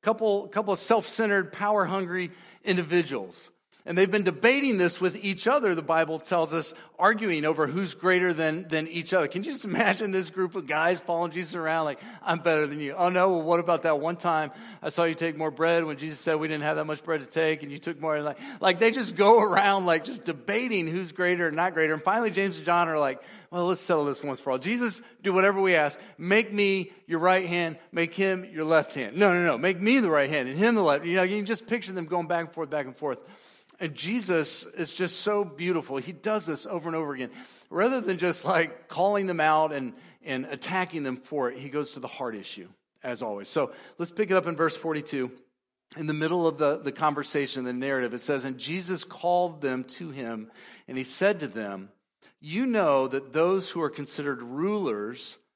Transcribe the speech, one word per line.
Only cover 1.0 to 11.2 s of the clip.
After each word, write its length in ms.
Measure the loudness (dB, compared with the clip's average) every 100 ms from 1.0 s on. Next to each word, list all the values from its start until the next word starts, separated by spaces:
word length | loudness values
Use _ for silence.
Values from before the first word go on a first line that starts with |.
| 2 -2 2 2 0
power-hungry 760 | -4 0 2 2 -2 -4 -4 -6 -10 -20 -12
individuals. 880 | -2 0 2 2 2 -4 -8 -14 -20 _ _ _ -4
And 100 | 2
they've 140 | 4
been 140 | 4
debating 520 | 0 4 4 4 2 2
this 240 | 2 2
with 160 | -2 -2
each 320 | -4 -2 2
other, 260 | 2 2
the 60 | 0
Bible 380 | 2 2 2 -2
tells 340 | -2 0 0
us, 220 | -2 -4 -8 -20 2
arguing 480 | 4 4 0 0 0
over 200 | 2 0
who's 280 | 0 -4
greater 400 | -2 2 4 4
than, 340 | 2 0 -2 -2
than 180 | -4 -2
each 280 | -8 0
other. 120 | 0 2
Can 160 | -2
you 100 | -6
just 120 | -8
imagine 460 | -6 0 2 2 0
this 180 | -2 -4
group 260 | -4 -4
of 120 | -4 -4
guys 340 | 0 2 0
following 320 | -2 -2